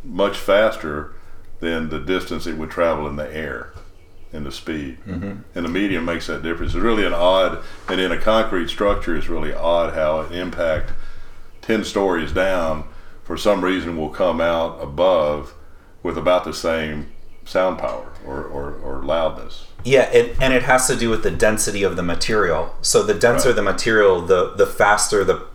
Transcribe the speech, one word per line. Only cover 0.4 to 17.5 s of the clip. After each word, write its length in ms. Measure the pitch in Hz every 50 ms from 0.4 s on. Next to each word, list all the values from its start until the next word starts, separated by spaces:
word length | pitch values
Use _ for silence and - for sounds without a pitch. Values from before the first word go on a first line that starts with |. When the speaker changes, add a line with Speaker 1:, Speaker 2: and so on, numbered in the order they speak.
| - - 98 104 110 110 - - - 76 73 73 76 - - - - - - - - - - -
Speaker 1:
than 300 | 85 85 82 80 80 78
the 80 | 78 76
distance 460 | 69 80 92 90 - - 87 78 80
it 100 | 82 80
would 140 | 78 78 71
travel 360 | - 87 85 82 80 76 73
in 100 | 73 71
the 200 | 73 73 69 76
air, 360 | 78 78 71 64 58 58 - - - - - - - - - - - - -
in 120 | - 78 73
the 80 | 69
speed. 440 | - - - - 80 78 71 67 64 - -
Speaker 2:
Mm-hmm. 340 | 95 92 87 95 101 98 104 - - -
Speaker 1:
And 100 | 90 85
the 20 | 82
medium 380 | 85 95 104 101 95 82 78
makes 200 | 82 85 82 - -
that 140 | 78 76
difference. 300 | 69 82 85 - - - -
It's 80 | -
really 220 | - 117 113 104 95
an 80 | 87
odd, 500 | 85 - 87 92 95 95 92 90 - - - - - - - -
and 120 | 92 92
in 120 | 92 90
a 40 | 85
concrete 540 | 85 - 107 110 113 110 - 98 90 82 78
structure, 440 | - - 104 101 101 - - 90 82
it's 140 | 82 - -
really 240 | 82 80 78 76
odd 400 | 76 76 80 82 85 85 82 78
how 280 | 80 80 78 78 78 78
an 120 | 78 76
impact 600 | 85 87 90 87 80 - 87 82 78 78 - - - - - - - - - - - - - - - -
ten 240 | - - 113 107 101
stories 480 | - - 104 101 95 87 82 80 73
down, 520 | 80 92 92 95 95 90 82 80 78 78 - - - - - - - - -
for 120 | - 80
some 260 | 78 - 104 101 95
reason, 340 | 90 92 95 90 82 85 82
will 120 | 78 78 76
come 300 | - - 95 87 82 82
out 380 | 82 85 82 82 82 80 76 73
above 720 | 80 71 69 78 87 92 90 82 76 76 76 73 73 - - - - - - - - - - -
with 140 | - 90 82 82
about 260 | 76 87 90 90 -
the 100 | 80 80
same 580 | - - 82 82 80 78 76 76 76 73 - - - - - - - -
sound 340 | -